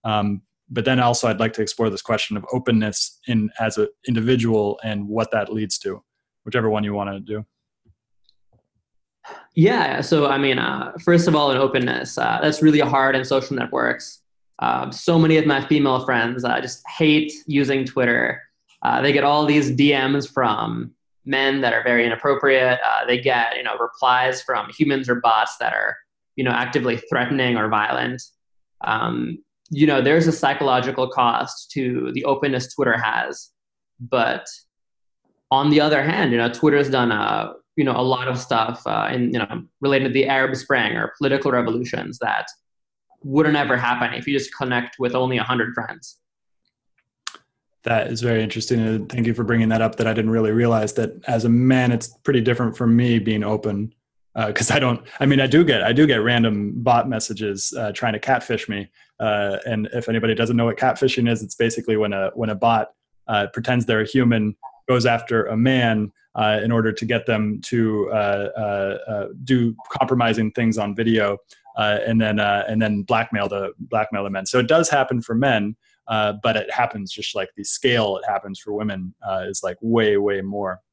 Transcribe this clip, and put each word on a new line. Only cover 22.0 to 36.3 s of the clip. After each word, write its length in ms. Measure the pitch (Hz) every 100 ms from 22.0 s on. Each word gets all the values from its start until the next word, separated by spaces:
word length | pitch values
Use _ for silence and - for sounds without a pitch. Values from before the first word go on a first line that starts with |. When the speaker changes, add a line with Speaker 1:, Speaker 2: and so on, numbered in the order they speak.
| 117
Speaker 2:
inappropriate. 720 | 113 143 139 143 131 127 123 110
Uh, 200 | 110 117
they 120 | 123
get, 380 | 127 123 117 127
you 60 |
know, 140 | 120 110
replies 640 | 117 - 131 127 131 127
from 280 | - 123 104 -
humans 300 | 151 139 123
or 60 | 123
bots 400 | 120 110 110 -
that 140 | 113
are, 240 | 107 - - _ _ _ -
you 80 |
know, 80 | 127
actively 460 | 120 123 143 123 113
threatening 600 | - 127 123 139 123 117
or 120 | 107
violent. 520 | 107 107 127 123 127 - _ _ _ _ _
Um, 560 | - 110 117 120 120 - _ _ _
you 180 | 143 151
know, 140 | 135
there's 260 | 131 160 165
a 40 |
psychological 800 | 156 139 139 139 127 123 135 127
cost 640 | - 120 117 127 - -
to 400 | - 127 123 123
the 120 | 127 143
openness 480 | 135 143 131 131
Twitter 240 | - 127 113
has. 520 | 110 117 67 - - _ _ _ _ _
But 460 | 120 127 113 - - - _ _ _ _ _ _ _ _ _
on 200 | 135 147
the 100 | 147
other 240 | 151 151
hand, 280 | 143 202 147